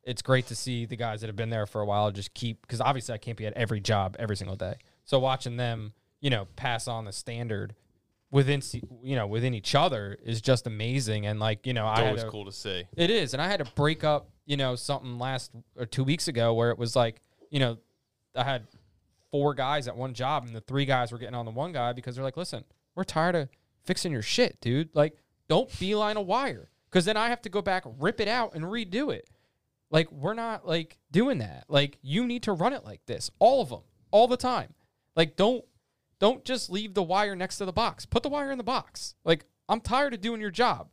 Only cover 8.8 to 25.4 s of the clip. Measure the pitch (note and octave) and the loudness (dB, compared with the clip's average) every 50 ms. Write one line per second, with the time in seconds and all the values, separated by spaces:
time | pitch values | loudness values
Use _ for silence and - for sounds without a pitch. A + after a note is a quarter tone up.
8.8 | B2 - B2+ A#2 A#2+ C3 C#3 B2+ G#2+ G2+ G#2 A2+ A#2+ C3 B2 A2 F#2+ - - C#3 | -10 -10 -16 -14 -6 -2 -2 -2 0 0 0 0 0 0 0 -2 -2 2 4 4
9.8 | D#3+ F#3 C#3 A2 G2+ G2 G2+ - - A2+ A#2 A2+ - C3+ C3 A#2+ - A#2+ A2 G#2+ | 4 4 0 -2 -6 -8 -10 -10 -6 -4 -4 -2 4 4 4 4 2 -4 -6 -4
10.8 | A2 A#2 B2+ C#3 B2+ G#2+ A2 G#2+ G#2 G#2 G#2+ G#2+ G#2+ A2 G#2+ G#2 - B2+ B2+ A#2 | -4 -2 -2 -2 0 0 -2 0 0 -2 -2 0 0 0 0 0 -2 -4 -2 0
11.8 | G#2+ A2 A2 A2 A2+ G#2+ G#2+ G2+ A2+ A2 G#2+ G#2 G2+ G2 G2 - - G#2 F#2+ F2+ | 0 2 2 4 4 2 2 0 -4 -6 -8 -10 -10 -10 -12 -10 -6 -4 -4 -4
12.8 | F2 - - - E3+ E3+ A3+ A3+ E3 B2 A#2 C3 D#3 F#3 G3+ F#3+ D3 A#2+ - - | -6 -8 -2 0 2 2 4 2 0 0 -2 -2 -2 -2 -2 -2 -4 -6 -2 2
13.8 | D3 D3+ D#3+ D#3 - D#3 D3+ C#3+ - - _ _ _ - C#3+ C#3 C3+ C3 B2 B2 | 2 2 2 2 2 2 2 2 0 -6 _ _ _ -4 0 0 2 0 0 -2
14.8 | - - C#3+ C3+ - B2+ B2 A#2+ B2 C3 C3+ B2+ - - - A#2+ - _ _ - | -2 -4 -4 -4 -4 -8 -8 -6 -4 -4 -4 -4 -6 -10 -16 -20 -20 _ _ -10
15.8 | B2 A2 - - C3+ C3 D#3 E3+ - - C3+ A#2 A#2 A#2 A2+ A2+ A#2 A#2+ A#2+ - | -8 -6 -2 0 2 2 2 0 0 -2 0 2 4 4 4 4 4 2 2 0
16.8 | A#2+ A#2 - C3 A#2+ A#2 A2 - _ _ _ _ - _ D3+ C#3+ C3+ B2 A#2 A2+ | -2 0 4 4 4 4 0 -6 _ _ _ _ -20 _ 0 2 2 2 0 -6
17.8 | _ _ _ _ _ _ _ _ _ _ _ B2+ B2 C3+ C#3 B2 G#2+ - _ - | _ _ _ _ _ _ _ _ _ _ _ -2 -2 0 -2 -4 -6 -10 _ -20
18.8 | _ _ _ _ _ _ _ _ _ _ - C#3+ C#3+ D3 C#3+ B2 C3 C3 D3 D3+ | _ _ _ _ _ _ _ _ _ _ 0 2 2 2 2 2 0 0 0 0
19.8 | C3+ A#2+ G2+ A#2 B2+ C3 B2 A2 B2+ C3 D3+ C#3+ B2+ A#2+ A2+ A2+ - - C#3+ C#3+ | -2 -4 -6 -6 -6 -6 -4 -4 -2 0 0 -2 -4 -6 -12 -14 -10 -4 0 0
20.8 | C#3+ C3 C3+ B2+ B2 A#2 A#2+ A#2 B2+ G#2 B2 A#2+ A#2 A2+ A2 B2 D3 F3+ F3 C3+ | 2 2 2 2 2 -2 -4 -10 -12 -8 -8 -8 -8 -6 -6 -6 -6 -4 -4 -2
21.8 | A#2+ A#2+ B2 B2 A#2+ B2+ B2 B2+ C3+ C3+ B2+ - F3+ F3 - A#2 A#2 _ _ _ | -2 -2 -2 -4 -8 -10 -8 -6 -6 -6 -6 -6 -8 -8 -8 -12 -12 _ _ _
22.8 | _ _ _ E3+ F#3+ - - D#3 D#3+ F3 F3 E3+ C#3+ C3 _ _ _ _ _ _ | _ _ _ -6 -6 -2 0 2 2 2 2 0 -2 -2 _ _ _ _ _ _
23.8 | _ - F#3 - - F#3 D3+ A#2+ G#2 - - - A#3+ - - - - A#2+ A#2+ C#3 | _ -2 -2 -2 0 -2 -2 -2 -2 0 2 2 2 2 0 -4 -2 0 0 0
24.8 | E3 D#3 _ D3+ D3 D#3 - _ _ _ _ _ | 0 0 _ 4 4 4 2 _ _ _ _ _